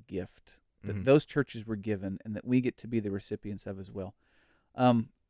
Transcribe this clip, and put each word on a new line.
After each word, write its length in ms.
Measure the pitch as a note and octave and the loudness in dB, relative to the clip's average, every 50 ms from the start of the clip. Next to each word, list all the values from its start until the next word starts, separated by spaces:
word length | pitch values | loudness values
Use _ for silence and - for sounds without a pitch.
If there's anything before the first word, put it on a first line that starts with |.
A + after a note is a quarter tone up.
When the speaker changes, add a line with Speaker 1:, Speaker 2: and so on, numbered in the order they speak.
| - - | -10 -8
Speaker 1:
gift 500 | - F#2 F2 - - - - - - _ _ _ _ _ - | -6 -6 -6 -6 -10 -18 -20 -20 -20 _ _ _ _ _ -8
that 120 | F#2+ F#2 | -6 -6
Speaker 2:
Mm-hmm. 80 | G2+ F#2 | 0 6
Speaker 1:
those 180 | B2+ C#3 D#3 - | 6 6 6 6
churches 400 | - - D3 C3+ - - A#2 G#2 | 2 -2 -2 -2 -2 -6 -10 -8
were 100 | A2 A2 G2+ | -6 -6 -4
given 400 | F#2+ G#2+ G#2+ F#2+ F#2+ F#2+ F#2+ - - | -2 -2 -4 -2 -4 -6 -6 -6 -8
and 100 | A2 G#2+ | -8 -8
that 80 | G#2 - | -6 0
we 160 | A#2+ B2 B2+ | 2 2 4
get 160 | B2 B2 - - | 4 2 -2 -4
to 80 | - A2 | -6 -4
be 120 | A#2+ A2+ | -2 -2
the 120 | G#2 G#2 | -2 -2
recipients 560 | G2 G2 - - G#2+ G#2 - G#2 G2+ F#2+ - G#2 | -4 -4 -4 -6 -8 -8 -6 -8 -10 -8 -8 -10
of 120 | G2 F#2+ | -10 -10
as 100 | F#2+ F#2 | -12 -12
well. 240 | E2+ G2 F#2 F#2 - _ _ _ _ _ _ _ _ _ _ _ _ | -10 -8 -8 -10 -10 _ _ _ _ _ _ _ _ _ _ _ _
Um, 340 | - B2+ B2 A#2+ A#2 A2 - _ _ _ | 4 6 6 6 4 2 -2 _ _ _